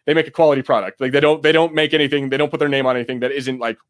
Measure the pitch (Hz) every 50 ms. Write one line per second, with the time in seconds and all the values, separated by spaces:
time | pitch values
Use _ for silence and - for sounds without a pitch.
0 | _ - 151 160 156 156 - - 165 151 143 135 127 - 165 107 95 95 - -
1 | 135 131 127 143 147 151 156 156 147 156 160 160 165 165 156 156 156 147 160 151
2 | 147 131 147 143 139 135 131 135 147 143 - 143 147 147 139 135 131 127 127 123
3 | 120 123 127 123 123 127 139 139 127 131 131 127 117 117 113 - _